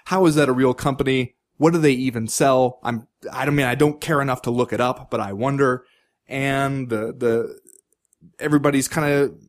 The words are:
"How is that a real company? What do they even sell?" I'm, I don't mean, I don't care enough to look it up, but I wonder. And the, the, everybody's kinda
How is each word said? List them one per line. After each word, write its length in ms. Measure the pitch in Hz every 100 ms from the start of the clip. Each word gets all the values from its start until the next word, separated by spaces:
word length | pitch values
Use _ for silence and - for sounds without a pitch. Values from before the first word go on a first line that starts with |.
| -
"How 200 | 185 180
is 100 | 151
that 140 | 135
a 40 |
real 200 | 127 139
company? 640 | 127 147 135 131 131 123 _ _ -
What 160 | 156
do 80 | 170
they 140 | 151
even 340 | 127 131 117 110
sell?" 520 | - 143 131 127 123
I'm, 240 | - 117 - _ 117
I 140 | 127 135
don't 100 | 147
mean, 120 | 127
I 80 | 131
don't 260 | 151 147
care 200 | - 147
enough 200 | 139 127
to 100 | 123
look 220 | 120 120
it 80 | -
up, 280 | 123 127 -
but 120 | 113
I 100 | 101
wonder. 540 | 98 131 139 135 127 _ _ _ _ _
And 640 | 135 139 139 139 139 123
the, 240 | 110 113 127
the, 400 | 120 113 110 - _ _ _ _ _ _ - -
everybody's 500 | 151 147 143 139 127
kinda 420 | 165 147 143 135 -